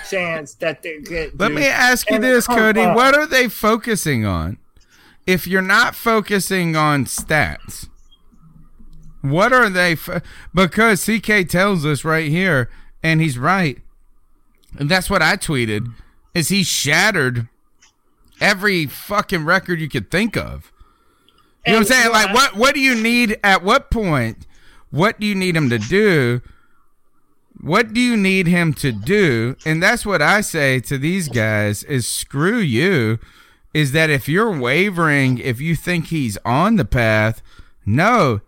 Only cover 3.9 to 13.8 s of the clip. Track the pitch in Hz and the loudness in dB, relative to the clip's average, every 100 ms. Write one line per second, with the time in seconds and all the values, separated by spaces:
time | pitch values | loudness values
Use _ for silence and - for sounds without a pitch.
3.9 | 208 160 123 104 87 82 - - _ _ | -4 -2 -2 0 -2 -4 -8 -16 _ _
4.9 | _ - _ - 180 175 190 190 214 240 | _ -20 _ -2 -2 0 -2 2 2 2
5.9 | - 233 220 - 202 - 190 170 156 151 | -2 0 0 0 -2 -2 -2 0 0 2
6.9 | 143 113 - - 156 87 67 - - - | 0 -2 -6 -2 -2 -2 -6 -16 -18 -18
7.9 | - - _ _ _ - - - - - | -20 -20 _ _ _ -20 -20 -20 -20 -20
8.9 | - - - 139 156 233 254 220 185 180 | -20 -20 -10 -4 2 4 4 4 2 0
9.9 | 160 - 170 - - - 180 185 - 226 | 0 -4 -8 -10 -16 -6 0 0 2 2
10.9 | 196 - 220 - 208 170 175 202 185 147 | 2 0 -2 0 0 0 0 2 0 -2
11.9 | 143 160 160 156 165 190 139 117 - - | -2 -2 -2 0 0 2 0 -2 -8 -20
12.9 | - 160 160 160 120 147 190 160 - | -6 0 2 0 0 0 0 0 -4